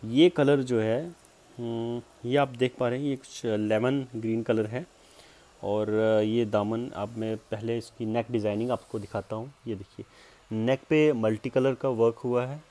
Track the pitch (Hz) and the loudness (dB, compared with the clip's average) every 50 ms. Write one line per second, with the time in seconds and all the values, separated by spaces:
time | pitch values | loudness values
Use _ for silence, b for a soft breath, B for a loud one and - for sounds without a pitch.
0 | - 110 113 131 160 180 175 - 147 135 143 139 131 127 123 113 107 110 110 123 | -8 -2 4 6 6 6 6 4 4 4 4 2 2 0 0 2 2 2 0 0
1 | 160 175 170 - - - - _ _ - - - 120 117 117 117 113 117 120 120 | -2 -6 -12 -16 -20 -20 -20 _ _ -20 -14 -10 -8 -6 -4 -4 -4 -4 -6 -6
2 | 120 - - - - 120 127 143 143 135 123 117 127 127 - - 127 120 120 127 | -8 -12 -20 -12 -6 0 2 2 2 2 0 -2 -2 -2 0 0 -2 0 0 -2
3 | 143 147 139 131 - - - - - 120 107 107 107 107 110 110 113 123 135 143 | -2 -4 -4 -4 -8 -14 -18 -6 -2 -2 0 0 2 2 2 2 2 2 0 0
4 | 135 - - 113 110 113 113 113 113 - 117 110 110 104 110 123 180 - _ B | -2 -4 -8 -6 -4 -2 -2 -2 0 0 0 0 0 -2 -4 -8 -8 -10 _ B
5 | B B B B B B B B B B B _ - 98 101 107 107 104 107 107 | B B B B B B B B B B B _ -6 -2 -2 -2 0 0 0 2
6 | 110 110 110 107 107 107 110 120 120 107 101 104 104 104 113 113 120 139 - - | 4 4 4 4 2 2 2 0 0 2 0 0 0 0 -2 -4 -6 -8 -6 -8
7 | 104 107 117 113 110 110 110 110 - _ - 107 110 113 117 117 110 - - - | -8 -8 -6 -6 -6 -4 -6 -6 -6 _ -8 -6 -4 -4 -4 -6 -6 -10 -10 -8
8 | 117 107 110 120 117 - 120 113 104 107 101 104 113 123 123 110 - - - 117 | -6 -4 -2 -2 -4 -2 -2 -2 -2 0 -2 -2 -2 -2 -2 -4 -6 -8 -10 -10
9 | 101 - - 107 95 - - 110 117 139 139 _ _ 117 110 95 98 _ _ - | -10 -6 -8 -8 -8 -6 -10 -10 -10 -12 -16 _ _ -10 -10 -10 -10 _ _ -18
10 | - B B B B B B B B B 110 110 110 117 131 135 - _ 160 156 | -18 B B B B B B B B B -6 -2 0 0 0 -2 0 _ 4 4
11 | 151 151 147 120 110 110 110 107 - 123 - 131 127 135 131 120 - 135 127 110 | 6 4 4 4 2 0 0 0 -4 -2 0 2 2 2 0 0 -2 -4 2 4
12 | 117 117 113 - - 127 120 123 123 127 139 151 156 _ | 4 2 2 0 -4 -2 0 0 -2 -2 -8 -12 -14 _